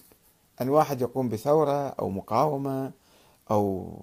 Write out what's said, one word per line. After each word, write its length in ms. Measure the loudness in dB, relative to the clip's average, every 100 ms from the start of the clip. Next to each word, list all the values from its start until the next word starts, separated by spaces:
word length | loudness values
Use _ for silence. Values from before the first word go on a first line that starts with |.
| -16 _ _ _ _ -6
أن 80 | 0
واحد 320 | 2 2 0
يقوم 280 | -2 -2 -2
بثورة 580 | -2 2 4 4 0 -2
أو 220 | -4 -4
مقاومة 800 | -4 -2 2 2 0 -4 -4 -6 -10 _ _ _ _ 0
أو 400 | 2 2 -2 -6 -12